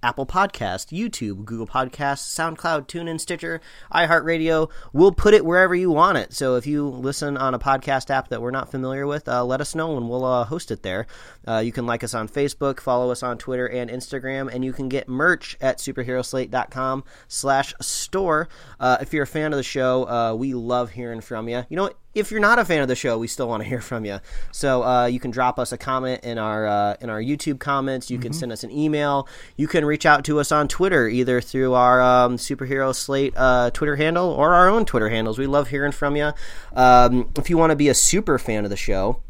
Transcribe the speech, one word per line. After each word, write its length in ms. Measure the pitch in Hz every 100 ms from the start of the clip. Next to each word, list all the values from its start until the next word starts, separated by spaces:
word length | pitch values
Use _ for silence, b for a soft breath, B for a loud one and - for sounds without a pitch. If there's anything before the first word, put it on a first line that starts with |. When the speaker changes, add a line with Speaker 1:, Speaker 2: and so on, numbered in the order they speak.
Speaker 1:
Apple 220 | 120 127 131
Podcast, 600 | 180 202 - 104 92 -
YouTube, 540 | 165 233 - 107 98
Google 200 | 107 113 113
Podcasts, 580 | 131 131 - 143 139 -
SoundCloud, 640 | - 165 160 175 156 143
TuneIn, 320 | 170 170 165
Stitcher, 400 | - 170 170 165 B B B
iHeartRadio. 760 | - 165 165 156 165 160 160 156 B B
We'll 200 | 135 190
put 200 | - 208
it 120 | 214
wherever 320 | 160 175 185 180
you 160 | 185
want 260 | 151 180 160
it. 140 | 98
So 240 | - 135 123
if 100 | 135
you 220 | 147 143
listen 480 | 127 131 139 147 139
on 180 | 131
a 40 | 123
podcast 500 | 139 135 139 135 -
app 160 | 135 127
that 120 | 117
we're 80 | 120
not 180 | 131 -
familiar 380 | 135 131 135 143
with, 220 | 147 -
uh, 160 | 123
let 160 | 123 131
us 160 | 147 160
know 200 | 160 147
and 120 | 117
we'll, 160 | 123
uh, 180 | 127 123
host 280 | 113 160 -
it 100 | 107
there. 240 | 98 92 113 B B B -
Uh, 120 | 113
you 120 | 117
can 160 | 117 120
like 160 | 117
us 120 | 117
on 140 | 117 110
Facebook, 520 | - 139 - 139 131
follow 320 | - 123 123
us 100 | 123
on 160 | 127 117
Twitter 280 | - 127 123
and 240 | 127 120
Instagram, 600 | 123 123 139 131 135 135
and 120 | 123
you 80 | 131
can 160 | 127 131
get 200 | 135 -
merch 480 | 127 160 170 - -
at 180 | 131 127
superhero 460 | - - 123 127
slate 260 | 123 135 127
dot 220 | 123 113
com 320 | 131 131 131 135 b b
slash 440 | - 135 135 135 -
store. 680 | - - - 190 190 156 165 B B B
Uh, 160 | 127 127
if 120 | 135
you're 100 | 151
a 40 | 139
fan 260 | 160 156
of 40 | 143
the 60 |
show, 460 | 127 135 131 127 127
uh, 260 | 120 117
we 180 | 113 135
love 380 | 127 117 123 120
hearing 300 | 117 120 113
from 280 | - 117 113
you. 160 | 120 123
You 80 | 160
know, 140 | 196 - -
if 160 | 214 202
you're 100 | 214
not 180 | 202 240
a 60 |
fan 180 | 185 160
of 60 | 135
the 60 |
show, 240 | 123 135 113
we 80 | 117
still 220 | - 123
wanna 160 | 110
hear 160 | 107 123
from 240 | - 120
you. 160 | 107 98 - B B
So, 320 | - 143 127
uh, 220 | 117 127 123
you 120 | 123
can 120 | 127
drop 280 | 117 127 123
us 140 | 123
a 60 | 117
comment 440 | - 131 131 127
in 120 | 120 117
our, 280 | 110 107 107
uh, 300 | 104 101 101
in 80 | 120
our 120 | 110
YouTube 360 | 117 147 - 139
comments. 520 | - 139 135 131 -
You 80 | 127
can 140 | 123
Speaker 2:
Mm-hmm. 60 | 151
Speaker 1:
send 140 | 127
us 100 | 110
an 60 | 107
email. 560 | 139 151 151 147 139 135 B B -
You 100 | 156
can 180 | 175 147
reach 180 | 151 165
out 160 | 147 139
to 120 | 147
us 140 | 143
on 160 | 151 147
Twitter, 400 | - 185 170 117
either 320 | 120 123 123
through 320 | 120 135 131
our, 280 | 123 123 127
um, 340 | 127 127 123 120
Superhero 580 | - 139 131 135 135
Slate, 380 | 127 - 135 135
uh, 360 | - 131 127 120
Twitter 260 | - 147 143
handle 320 | 156 170 180
or 240 | 135 151
our 140 | 175 180
own 160 | 220
Twitter 240 | 214 127 107
handles. 300 | 113 113 110
We 80 | 135
love 220 | 143 143
hearing 240 | 139 143
from 220 | 135 143 147
you. 160 | 151 151 B B B
Um, 560 | - 127 123 123 123 120 -
if 120 | 143
you 60 | 165
wanna 200 | 165 147
be 120 | 147
a 60 |
super 440 | 123 - 180 220 -
fan 260 | - 107
of 60 | 104
the 60 | 98
show 460 | - 95 98 123 -